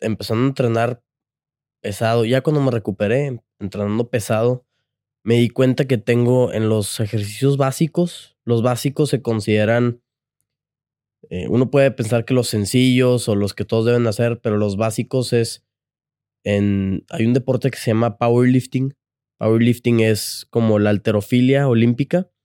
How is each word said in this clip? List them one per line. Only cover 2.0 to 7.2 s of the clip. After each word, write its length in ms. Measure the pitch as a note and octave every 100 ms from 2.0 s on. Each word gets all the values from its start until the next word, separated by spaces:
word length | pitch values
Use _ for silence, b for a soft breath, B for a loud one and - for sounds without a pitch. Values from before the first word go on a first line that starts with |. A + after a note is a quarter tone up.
| A2+ A#2 A2+
ya 160 | C3
cuando 200 | D#3 D3
me 100 | C3+
recuperé, 680 | A#2 G#2 F#2+ G2+ B2+ C#3+ A#2+ _ -
entrenando 500 | G2+ G2+ G2+ A2 A#2+
pesado, 560 | A#2+ - A2 A#2+ B2+ - _ _ _ _ _
me 120 | G#2+ A#2+
di 140 | A#2+
cuenta 360 | - C3 B2 C3+
que 120 | A#2+
tengo 540 | - A#2+ A#2+ B2+ B2
en 160 | G#2+ A2
los 300 | A2 G2+ -
ejercicios 580 | G#2+ A2